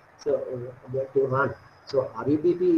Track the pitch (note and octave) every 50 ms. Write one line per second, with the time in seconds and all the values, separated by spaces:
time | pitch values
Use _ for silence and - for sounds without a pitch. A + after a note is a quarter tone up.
0 | _ _ _ - - D3 C3+ - - - C3 A#2+ A#2+ B2+ - - - B2 B2+ C3
1 | C3+ - - C3+ C3+ B2+ B2+ C3+ B2+ A2+ - - - - - - - - C3+ C3
2 | - - - A2 A#2 C3+ D3+ D3+ D#3 F3 E3+ F3 F3+ F3+ E3